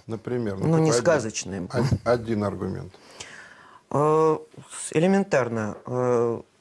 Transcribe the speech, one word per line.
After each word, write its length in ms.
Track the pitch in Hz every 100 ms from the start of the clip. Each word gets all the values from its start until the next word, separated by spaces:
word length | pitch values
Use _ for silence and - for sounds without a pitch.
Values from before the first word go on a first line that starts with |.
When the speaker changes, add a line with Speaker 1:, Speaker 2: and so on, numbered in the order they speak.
| -
Speaker 1:
Например, 520 | 113 - 123 113 95
Speaker 2:
ну, 80 | 143
Speaker 1:
ну, 100 | 160
Speaker 2:
не 120 | 160
Speaker 1:
один, 120 | 123
Speaker 2:
сказочный. 600 | 120 156 110 - - 92 92
Speaker 1:
од-, 280 | 123 120 -
один 400 | 113 120 110 107
аргумент. 480 | 104 92 95 95 92 - - - - - - - - - -
Speaker 2:
Э, 460 | 135 151 156 160 156 - - -
с-, 220 | - -
элементарно. 840 | 156 180 196 196 147 117 113 104 - -
Э, 560 | 123 123 120 117 113 - _